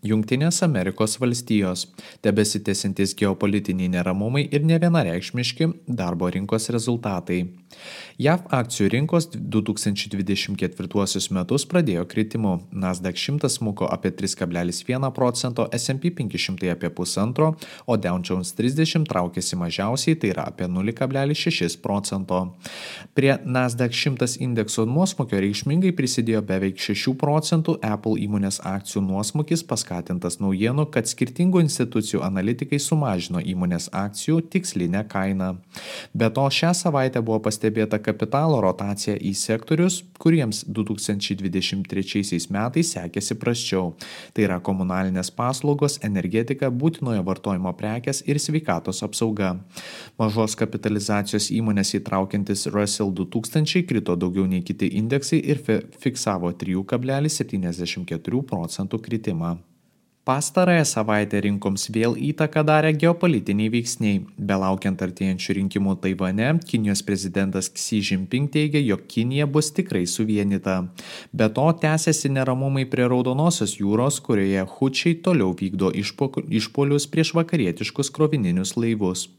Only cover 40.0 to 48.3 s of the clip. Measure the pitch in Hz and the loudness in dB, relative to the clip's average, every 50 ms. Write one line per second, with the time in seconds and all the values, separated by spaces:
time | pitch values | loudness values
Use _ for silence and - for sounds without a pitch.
40 | - - _ - - 165 165 165 135 113 107 - - - 101 113 104 101 107 98 | -8 -14 _ 0 4 4 6 6 4 2 -2 -4 -6 -6 -2 -2 -2 -2 -2 -4
41 | - - 104 101 - - 101 95 98 95 85 95 92 - - 98 92 - - 95 | -2 -2 -2 -2 -2 -2 -4 -2 -2 -2 0 0 0 0 -2 -4 -4 -2 -2 -4
42 | 95 - - 101 98 - - 85 82 - 101 98 107 123 - 165 170 165 - - | -2 0 -2 -2 -2 0 -2 -4 -4 -2 -2 -2 -2 0 2 0 0 0 -2 -6
43 | 87 87 - - - - 117 113 - 120 120 120 - - - 95 92 87 80 - | -8 -6 -6 -4 -4 -4 -6 -2 0 -2 -2 -2 -2 -2 0 0 0 -2 -4 -8
44 | - - - - - - _ - 107 95 92 90 90 - 98 92 92 90 90 92 | -14 -16 -16 -16 -18 -8 _ 0 2 2 2 -2 -2 -2 -2 0 0 0 0 0
45 | 95 95 92 92 90 - - - 120 123 131 127 - 147 147 143 147 143 143 - | 0 0 -2 -2 -4 -6 -4 -2 -2 -2 -2 0 0 0 2 2 2 0 0 -2
46 | - 110 101 95 87 92 92 113 117 120 139 127 139 135 120 123 139 165 160 - | -4 -2 -2 0 -2 0 0 0 0 0 -2 -2 0 -2 0 2 0 0 0 0
47 | - 127 113 104 90 92 92 - - 104 98 90 92 92 90 - - 107 110 120 | -2 -2 0 0 0 0 -2 -2 -2 -2 -2 0 -2 -4 -4 -4 -4 -4 -4 -4
48 | 120 - - - - - | -4 -4 -4 -4 -2 -2